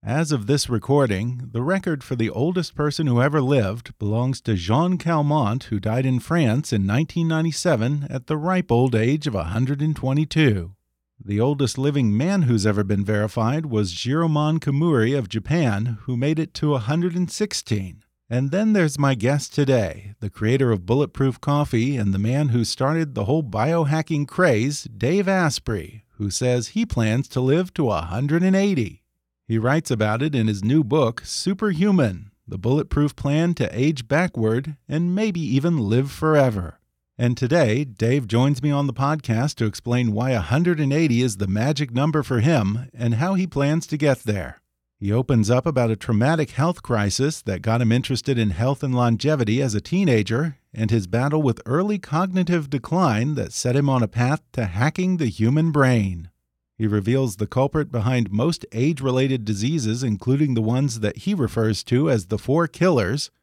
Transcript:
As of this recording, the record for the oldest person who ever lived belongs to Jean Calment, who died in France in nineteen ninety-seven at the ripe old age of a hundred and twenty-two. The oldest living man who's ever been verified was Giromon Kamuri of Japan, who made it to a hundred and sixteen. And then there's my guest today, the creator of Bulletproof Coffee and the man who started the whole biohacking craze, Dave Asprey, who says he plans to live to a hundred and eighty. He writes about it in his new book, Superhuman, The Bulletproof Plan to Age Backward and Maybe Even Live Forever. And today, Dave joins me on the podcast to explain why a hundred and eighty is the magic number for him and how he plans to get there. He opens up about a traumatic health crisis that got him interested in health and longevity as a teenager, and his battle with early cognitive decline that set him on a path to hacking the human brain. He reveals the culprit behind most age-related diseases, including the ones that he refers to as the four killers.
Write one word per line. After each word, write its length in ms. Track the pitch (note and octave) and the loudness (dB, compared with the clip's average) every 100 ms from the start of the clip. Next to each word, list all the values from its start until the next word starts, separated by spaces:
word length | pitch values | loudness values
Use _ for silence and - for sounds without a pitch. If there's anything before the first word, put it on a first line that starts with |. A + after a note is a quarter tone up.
As 300 | G#2 C3 E3 | -4 -2 0
of 140 | C#3+ G2+ | -2 0
this 220 | C#3+ - | 0 0
recording, 800 | A#2 - C#3+ C3+ G2 A#2 B2+ B2 | -4 2 2 4 0 -2 -6 -8
the 120 | A#2 | -4
record 420 | C3 F#3+ F#3+ D3+ | -2 -2 -2 -4
for 100 | - | -4
the 140 | B2 A2+ | -2 -2
oldest 460 | E2 D3 F#3 D#3+ | 0 -2 -2 -4
person 320 | - D3 C#3+ D#3 | -4 -4 0 0
who 160 | A#2+ | 2
ever 180 | C3 D3+ | 4 2
lived 580 | C3 C#3+ G2+ A2+ - - | 2 2 0 -4 -12 -8
belongs 440 | G#2 G#2+ B2+ C3 | -4 -2 -2 -4
to 120 | - | -2
Jean 440 | G#2 E2+ A#2 F3 F3+ | -2 0 0 2 0
Calment, 680 | E3+ E3 D3 D3+ A2 A#2+ | 0 0 2 2 0 -2
who 160 | - G#2 | -4 -4
died 240 | G2+ A#2 | -2 0
in 160 | C3 B2+ | 0 0
France 540 | - D#3 C3 A#2 D3+ | 0 2 2 2 0
in 100 | A2 | 0
nineteen 420 | G2 A2 D#3 - E3 | 2 0 0 0 0
ninety-seven 840 | D#3+ E3 D3+ F#3 C3+ A2+ D3 C#3 | 0 0 -2 0 0 0 -2 -4
at 160 | C3+ - | -8 -4
the 100 | D#3 | -4
ripe 340 | D#3+ F#3 F3+ | 0 -2 2
old 240 | A#2 B2+ | 2 4
age 320 | A#2 A2+ D3+ D3+ | 2 2 0 -2
of 80 | |
a 100 | G2+ | -4
hundred 360 | D#2+ G#2 B2+ C#3 | -2 -2 -2 0
and 160 | D3+ D3+ | -2 -2
twenty-two. 760 | C3 C#3 D#3 D#3+ D3+ G2+ E2+ F#2+ _ _ _ _ | -2 0 0 4 4 4 -4 -14 _ _ _ _
The 160 | G#2+ G2+ | -4 0
oldest 380 | B2 C#3+ C3+ - | 2 2 0 0
living 360 | C3+ C#3+ A#2+ | 0 2 2
man 280 | G#2 D#3 G3 | 2 2 2
who's 240 | C#3+ A#2 G2+ | 2 4 2
ever 180 | G2+ | 0
been 180 | G2 G2+ | 0 0
verified 600 | G2+ G#2+ G#2+ - A2+ D3 | 0 0 0 0 0 -2
was 300 | D#3 A2 G2+ | -2 -2 -2
Giromon 640 | E2+ A#2+ D3 E3 D3+ D3+ D#3+ | -4 -4 0 0 0 0 0
Kamuri 580 | - C#3 E3+ C#3+ A2 C#3 | 0 0 2 4 2 0
of 140 | G#2 | -2
Japan, 720 | A2 - D#3+ C#3+ G2+ A#2 A2 | -6 -2 0 2 0 -2 -6
who 160 | - B2 | -6 -2
made 200 | C#3 D#3+ | -2 -2
it 140 | D#3 | -4
to 220 | - D3+ | -2 0
a 60 | C#3 | 0
hundred 360 | G#2+ D#3 F3 E3+ | 0 0 0 -2
and 140 | F3 | -4
sixteen. 720 | - G#3 - - G#2+ F#2+ D#2+ _ _ _ | -2 -4 -4 -4 -4 -4 -12 _ _ _
And 200 | A#2 C3+ | -2 0
then 220 | F3 A3 | 0 2
there's 260 | G#3+ D#3+ C#3+ | 4 2 2
my 160 | C#3+ | 0
guest 400 | B2+ A2 C#3+ - | 2 2 0 -2
today, 600 | - C#3 C3 F#2+ D2+ G2+ G2+ | -2 2 2 2 -6 -16 -10
the 100 | G#2 | -12
creator 420 | - A2 C3 C3 | -4 0 2 2
of 140 | G#2+ F2+ | 0 2
Bulletproof 560 | B2 C#3 - C3+ A#2+ | 0 0 0 -2 -2
Coffee 560 | - C#3+ D3 A#2 B2 C#3 | -2 0 0 0 0 0
and 140 | G#2 | 0
the 60 | F#2+ | 0
man 300 | G#2 C3 D3 | 0 0 0
who 160 | A#2+ | 0
started 500 | A2+ - C3+ D#3+ D#3 | -2 -2 0 0 -2
the 120 | B2 G2+ | -4 0
whole 160 | D3+ | 0
biohacking 840 | C#3+ G#2 B2+ E3+ D3 D#3+ D3+ D#3 C#3+ | 0 -2 0 2 0 0 -2 -4 -4
craze, 580 | - F3+ A2+ B2+ D3 | 0 2 4 0 -4
Dave 440 | - G#2+ A2+ F#3 F#3+ | -10 -4 -2 0 0
Asprey, 760 | F#3+ E3 - - G#2+ D2+ A2 _ | 2 0 -2 -4 -6 -6 -16 _
who 180 | _ G2+ | _ -6
says 380 | F#2 B2+ B2 A#2 | -2 0 0 -2
he 180 | - A3+ | -4 -2
plans 420 | - A2 A2+ C#3 | 0 0 0 -2
to 120 | - | -2
live 320 | B2+ D3+ F#3 | 2 2 0
to 160 | - C#3 | -2 0
a 100 | F#2 | 0
hundred 420 | E2+ F2+ C#3 D#3+ | -2 -4 0 2
and 140 | F#3 F#3+ | 2 2
eighty. 460 | G3+ F3+ G#2 - _ _ _ _ _ | 2 0 -2 -6 _ _ _ _ _
He 120 | A2+ | 0
writes 320 | A2+ D3+ D#3 | 2 0 0
about 320 | A#2+ G#2+ A2 | 0 0 0
it 120 | D3+ | 0
in 120 | C#3 A2 | 0 0
his 180 | G2+ | 0
new 180 | G2+ D3 | 2 2
book, 380 | B2+ D3 A#2+ A#2 | 2 2 2 -2
Superhuman, 1080 | - - - F#3+ G#3+ D#3+ G3+ F#3+ B2 F2+ G#2 _ - | -10 -6 -4 -2 -2 0 2 4 2 0 -12 _ -14
The 100 | G2 | -6
Bulletproof 560 | G#2+ C#3+ - - D3 | 0 0 0 0 0
Plan 380 | - C#3 D3 E3+ | -2 -2 0 0
to 240 | E3 C3 - | 0 -4 0
Age 300 | C#3 D3 A#2 | 0 0 -2
Backward 720 | C#3+ F3+ - A2 A2+ C#3 D3 _ | 0 0 0 0 0 -4 -12 _
and 260 | D3 F3 | -2 0
Maybe 260 | F#3 A3 E3+ | 0 -2 -2
Even 360 | D#3 C3 D#3 E3 | 0 0 2 0
Live 340 | G#2 A#2 C#3 | 2 0 0
Forever. 680 | - D#3+ D#3 C3+ G#2 E2+ - _ _ _ - | -2 2 4 4 2 -6 -12 _ _ _ -2
And 180 | B2 B2 | -2 0
today, 480 | B2 F3 C3 A2 | 0 2 4 2
Dave 420 | D3 G#2+ A2+ C#3 A2+ | -2 -2 0 0 0
joins 360 | A#2 C3 C#3 | 2 2 2
me 80 | D3 | 0
on 160 | C#3+ C#3+ | 0 -2
the 80 | |
podcast 640 | B2 C#3 D#3 - A2+ C#3 - | -2 -2 -2 -2 -2 -2 -2
to 100 | A2 | -4
explain 460 | - - A#2+ A#2+ | -4 -2 0 2
why 180 | G#2 B2+ | 0 0
a 100 | B2 | -2
hundred 400 | E2+ C3+ F3 E3 | 0 0 2 0
and 140 | C#3+ | 0
eighty 260 | C#3+ E3 A#2+ | 2 2 2
is 160 | B2+ G2 | 0 -2
the 100 | G2 | -2
magic 460 | G2+ A#2+ D3 D3 | 0 0 0 -2
number 300 | A#2+ D3 D#3 | 0 0 0
for 180 | C#3+ B2+ | 0 2
him 480 | A#2+ D#3+ G2 G#2+ C3 | 4 2 2 -2 -6
and 220 | - A#2+ A2+ | -4 -2 0
how 180 | E3+ | 0
he 120 | F#3+ F3+ | 0 -2
plans 400 | C#3 C#3 D#3+ - | 0 0 0 -2
to 100 | D3+ | -2
get 220 | D3 C3 | 0 0
there. 420 | - G2+ C#2 - _ _ _ _ | -2 -4 -4 -12 _ _ _ _
He 120 | G2+ | -2
opens 380 | A2 B2+ B2+ G2+ | 0 2 2 4
up 160 | B2 E3 | 2 2
about 240 | C3+ A#2 | 0 0
a 60 | A2 | -2
traumatic 560 | - A2 B2 E3 D3 | 0 2 2 2 -2
health 300 | - D#3 F3 | 0 0 -2
crisis 600 | - A#2 G2+ - C#3 D#3 | -2 0 0 0 -2 -2
that 180 | - F#2 | -6 -4
got 220 | A2+ A#2 | 0 0
him 100 | A#2+ | 2
interested 460 | A#2 A#2 B2+ - B2+ | 2 0 -4 -2 0
in 120 | A2 | 0
health 320 | E2+ A#2+ C#3 | 0 -2 -2
and 120 | C#3+ | -2
longevity 680 | B2+ A#2+ A2+ C#3+ D3+ A2+ B2 | 0 2 2 0 0 0 0
as 140 | C#3 | 0
a 60 | G#2 | -2
teenager, 760 | - F3+ F#3+ A#2 G#2 A2+ D#3+ C#3 _ | -2 0 4 2 2 -2 -2 -6 _
and 180 | - A2 | -4 0
his 160 | A#2 F#2 | 0 0
battle 360 | A2+ C3+ D#3 | -2 0 0
with 180 | C#3+ A2 - | 0 -2 -2
early 320 | C3+ G3+ G#3 | -2 0 -4
cognitive 720 | - D3+ F#3+ F3+ E3+ F3 C#3+ | -2 -2 0 0 0 0 0
decline 640 | C#3 - E3 F#3 G#2+ B2+ | -6 -2 0 2 2 0
that 180 | D3 G2+ | -2 -6
set 240 | - B2 B2+ | -4 0 2
him 140 | C#3+ | 2
on 120 | C3 | 2
a 60 | A2 | 0
path 320 | A2 A#2+ D3+ _ | 0 0 0 _
to 120 | - | -6
hacking 540 | G#2+ F2 C3 D3+ F#3 F3+ | -4 0 -2 0 -2 0
the 80 | C#3 | -2
human 460 | - A2 D3 E3 | 0 2 2 2
brain. 580 | D3+ C3 B2 G2 F2 E2 _ _ _ _ _ | 4 4 4 2 -4 -10 _ _ _ _ _
He 80 | A2 | 0
reveals 500 | G#2 G2 C3 C3 F#2+ | 0 2 0 0 -2
the 120 | G#2 | -4
culprit 440 | - C#3 D#3 D3+ | 0 0 0 -4
behind 380 | A#2+ G#2+ B2+ G#2+ | -2 0 0 0
most 340 | G2+ C#3 E3 - | 0 0 -2 -6
age-related 720 | A2+ C3+ D#3 C3+ B2+ C3+ C3 | -2 -2 0 0 0 2 0
diseases, 580 | G#2 G2+ A2+ E3 A2 A#2 | -2 -2 0 0 -2 -2
including 520 | C3 G#2 B2 C#3 D3+ | -2 -2 0 0 2
the 80 | A#2+ | 0
ones 380 | A2 B2 C#3 A2+ | 0 0 0 -2
that 180 | G#2+ - | -4 -4
he 160 | - | -4
refers 480 | G3+ A#2+ - A2 G#2 | -2 -2 0 0 -2
to 240 | - B2 D#3 | 0 0 2
as 180 | B2 F2+ | 0 0
the 120 | A2 | -6
four 280 | - D3 E3+ | 0 0 0
killers. 640 | - F3+ D3+ F#2 C3+ - _ | 0 2 4 2 -2 -6 _